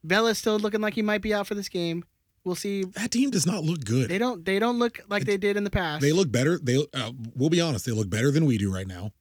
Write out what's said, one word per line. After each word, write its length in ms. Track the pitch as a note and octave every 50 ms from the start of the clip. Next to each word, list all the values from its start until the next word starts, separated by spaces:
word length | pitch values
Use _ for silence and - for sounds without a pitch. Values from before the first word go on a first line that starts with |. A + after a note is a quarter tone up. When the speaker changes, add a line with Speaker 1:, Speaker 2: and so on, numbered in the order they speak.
| -
Speaker 1:
Vela's 340 | D#3+ F#3+ G#3 A3+ A#3 G#3+ -
still 200 | - A3+ G#3+ G#3+
looking 220 | G#3 G#3+ G3+ G#3+
like 140 | G#3+ G#3+ G#3
he 80 | - G#3+
might 180 | G#3 G#3+ G#3 G3
be 100 | G#3+ G#3
out 120 | G3+ G3
for 80 | - G#3+
this 140 | G3+ G3 -
game. 360 | - F#3 E3+ E3+ E3 E3+ E3+ _ _ _ _ _ _ _ _
We'll 100 | F#3 F3+
see. 300 | E3+ - G3+ G3+ G3 F#3+
Speaker 2:
That 260 | F#3 G3 - G#3+ A#3+
team 200 | - A#3+ C4+ C#4
does 160 | A#3+ F#3 C#3+
not 180 | F3 F#3+ G3+ D#3
look 200 | D#3 F3 D#3+ C3
good. 240 | G2+ A2+ C3 C3 G#2+
Speaker 1:
They 100 | E3+ G3
don't, 260 | A#3 B3+ A#3+ F3+ D#3+
they 140 | F#3 G3 G3
don't 200 | A3 A#3+ A#3+ A#3+
look 220 | A#3+ A#3 - - - -
like 140 | G3+ G#3 C#3+
Speaker 2:
It, 40 |
Speaker 1:
they 100 | E3 G3+
did 200 | G3 F#3+ G3+ G3+
in 80 | G#3 G3+
the 60 | G3+
past. 300 | - G#3 F#3 D#3+ D3+ D3+
Speaker 2:
they 120 | C#3 C#3+ D#3
look 180 | F3+ G3 C#3+ G#2+
better. 260 | A#2+ C3 D3+ F3 F3 D3+
They, 220 | A#2+ B2 C3+ D3+ - -
uh, 180 | C3+ A#2 A2 B2 C3 A2+ A#2 -
we'll 160 | B2 C3 D#3
be 100 | E3 E3+
honest, 260 | E3+ E3 C3+ G2+ -
they 60 | B2 A#2
look 160 | G#2+ A2 F#2+
better 200 | F2 G#2+ A#2+ C#3+
than 140 | C#3 D#3 D#3+
we 140 | D3 B2 G#2
do 140 | G2+ G2 F#2+
right 140 | F#2 F#2+
now. 260 | F#2+ F#2 F2 F#2 G#2 - _